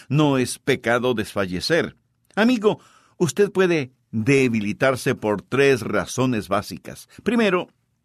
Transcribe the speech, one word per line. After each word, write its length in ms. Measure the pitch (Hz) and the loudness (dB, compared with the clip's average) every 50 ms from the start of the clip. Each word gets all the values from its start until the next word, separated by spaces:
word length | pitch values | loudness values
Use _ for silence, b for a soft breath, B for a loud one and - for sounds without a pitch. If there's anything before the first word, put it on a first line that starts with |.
| B B | B B
no 260 | 131 151 151 143 139 | 0 2 2 2 2
es 220 | 131 120 107 - - | 0 0 -2 -6 -6
pecado 560 | _ - 131 - - 113 120 123 117 127 123 | _ -2 -2 -2 0 0 0 0 0 0 -2
desfallecer. 840 | 110 98 - - 104 98 90 90 87 - - 160 165 113 82 - _ _ _ _ _ _ _ _ | -2 -4 -4 -4 -4 -4 -2 -4 -6 -4 -2 0 0 0 -2 -8 _ _ _ _ _ _ _ _
Amigo, 440 | 285 226 240 254 214 196 208 160 b b b b b b b b | 0 2 2 2 2 2 0 0 b b b b b b b b
usted 340 | - 185 139 - - 208 196 | -4 -4 -2 0 0 0 0
puede 420 | - 180 190 175 170 156 127 - _ _ _ _ | 2 2 2 2 2 0 -2 -6 _ _ _ _
debilitarse 1040 | - 113 107 139 139 135 131 123 113 110 101 101 98 - 135 135 131 117 - 135 117 | -6 -2 2 2 4 4 4 2 0 0 -2 -4 -2 0 0 0 0 0 -2 -2 -2
por 280 | - - 107 104 92 - | -2 0 -2 -2 -2 -4
tres 400 | _ 123 131 139 139 135 110 98 | _ 0 2 4 4 4 2 0
razones 640 | 104 101 98 85 - - 127 131 131 123 107 90 87 | -2 -2 -2 -2 -4 -2 -2 -2 0 0 -2 -2 -2
básicas. 600 | 98 101 95 - 85 - - - 139 - - B B B - | -2 -4 -4 -6 -10 -14 -14 -16 -18 -18 -20 B B B -12
Primero, 460 | 208 240 233 220 196 185 180 - - _ _ _ _ _ _ | -6 -2 0 0 0 0 -2 -4 -6 _ _ _ _ _ _